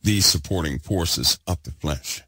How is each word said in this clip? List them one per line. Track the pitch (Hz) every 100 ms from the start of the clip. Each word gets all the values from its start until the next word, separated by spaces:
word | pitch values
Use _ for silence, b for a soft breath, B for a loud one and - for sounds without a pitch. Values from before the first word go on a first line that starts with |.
these | 101 104 90
supporting | 82 - 95 80 67
forces | - 98 80 - 64 - -
of | 87
the | -
flesh. | 73 78 69 - -